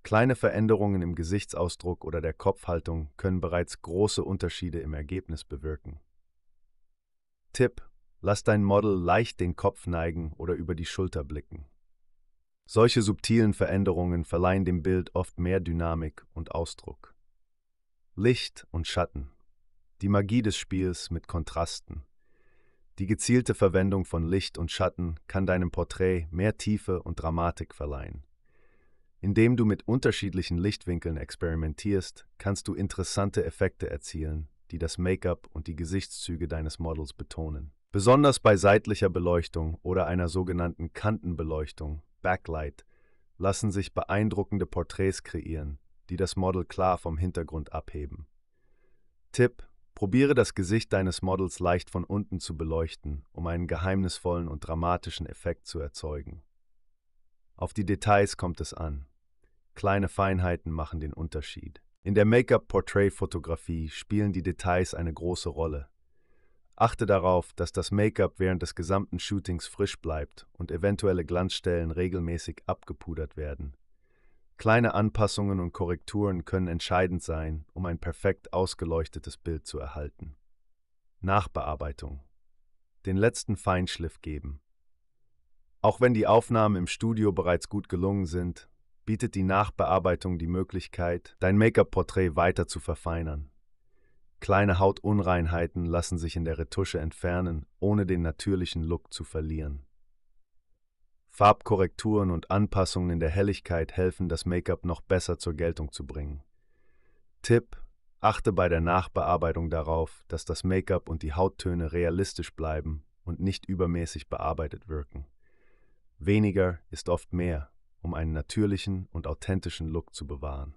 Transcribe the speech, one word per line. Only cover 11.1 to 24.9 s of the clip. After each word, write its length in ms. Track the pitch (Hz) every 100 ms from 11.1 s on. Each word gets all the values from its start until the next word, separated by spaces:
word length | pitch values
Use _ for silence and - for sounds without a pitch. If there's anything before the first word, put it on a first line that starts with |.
| 82
blicken. 400 | 69 73 - 76 - _ _ _ _ _ _ _ _ _
Solche 380 | - 110 117 123
subtilen 520 | 104 92 - 113 107
Veränderungen 680 | - - 98 98 87 87 85
verleihen 400 | 82 87 90 95
dem 180 | 90 90
Bild 320 | 92 92 87
oft 240 | - 87 -
mehr 220 | 87 95
Dynamik 640 | 87 82 85 82 78 - -
und 200 | 82 80
Ausdruck. 640 | 82 82 - - - - _ _ _ _ _ _ _ _ _ _
Licht 520 | 98 117 120 - - -
und 160 | 85 80
Schatten. 440 | 87 87 69 65 _ _ _ _ _ _ -
Die 80 | 101
Magie 340 | 101 98 120
des 140 | 107 -
Spiels 540 | - 92 92 87 -
mit 160 | 82 -
Kontrasten. 800 | 85 76 - - - - 73 - _ _ _ _ _ _ _ _ -
Die 80 | 98
gezielte 480 | 104 - 127 123
Verwendung 500 | 107 98 92 98 98
von 200 | 87 85
Licht 340 | 82 98 - -
und 120 | 85
Schatten 460 | - 92